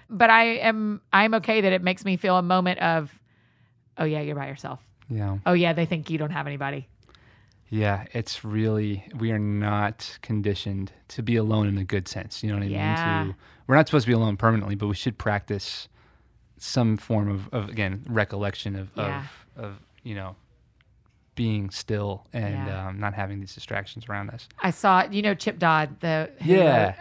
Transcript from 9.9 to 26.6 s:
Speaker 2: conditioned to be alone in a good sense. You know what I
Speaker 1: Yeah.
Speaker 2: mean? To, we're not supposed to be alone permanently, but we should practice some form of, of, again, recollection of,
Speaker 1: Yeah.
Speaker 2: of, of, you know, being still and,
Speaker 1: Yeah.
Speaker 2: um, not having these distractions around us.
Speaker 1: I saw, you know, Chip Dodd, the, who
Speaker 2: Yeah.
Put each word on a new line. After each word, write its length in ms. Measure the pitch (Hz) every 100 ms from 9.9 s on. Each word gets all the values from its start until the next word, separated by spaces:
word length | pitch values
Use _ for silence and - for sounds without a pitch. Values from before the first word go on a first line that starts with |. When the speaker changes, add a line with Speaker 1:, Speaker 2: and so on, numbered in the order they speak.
| - - -
Speaker 2:
conditioned 680 | - 107 104 98 104 98 95 - -
to 160 | -
be 140 | 113 117
alone 300 | 110 107 104
in 80 | 98
a 80 | 92
good 240 | 101 90
sense. 340 | 101 - -
You 60 | 107
know 60 | 101
what 60 |
I 40 | 101
Speaker 1:
Yeah. 560 | - 156 160 165 165
Speaker 2:
mean? 80 | 151
To, 60 | - - - -
we're 80 | 139
not 100 | 156
supposed 160 | 147
to 60 | 117
be 40 |
alone 220 | 117 110 98
permanently, 400 | 113 113 101 101
but 120 | 104
we 80 | 101
should 220 | 123 107
practice 680 | 110 101 - 101 - - - _ _ _ _ _ _ -
some 400 | - 135 117 107
form 320 | - 110 101
of, 180 | 98 98
of, 160 | 127 104
again, 340 | 110 98 98 131
recollection 680 | 110 101 101 101 - 107 98
of, 140 | 95 -
Speaker 1:
Yeah. 280 | 107 139 139 - _ -
Speaker 2:
of, 80 |
of, 160 | 107 101 _ _
you 120 | 123 101
know, 200 | 95 95 _ _ _ _ _ _ _ _ _ -
being 340 | 113 107 98
still 580 | - - 104 101 98 -
and, 340 | 120 101 98 98
Speaker 1:
Yeah. 200 | 95 95
Speaker 2:
um, 100 | 95
not 140 | 104
having 260 | 101 98 101
these 140 | 95 -
distractions 520 | - 104 95 117 113
around 200 | 104 101
us. 160 | 117 - -
Speaker 1:
I 100 | 185
saw, 320 | - 208 185 180
you 120 | 202
know, 120 | 208
Chip 240 | 196 - 165
Dodd, 400 | 165 156 151 -
the, 280 | 170 160 160 -
who 100 | 160
Speaker 2:
Yeah. 300 | 190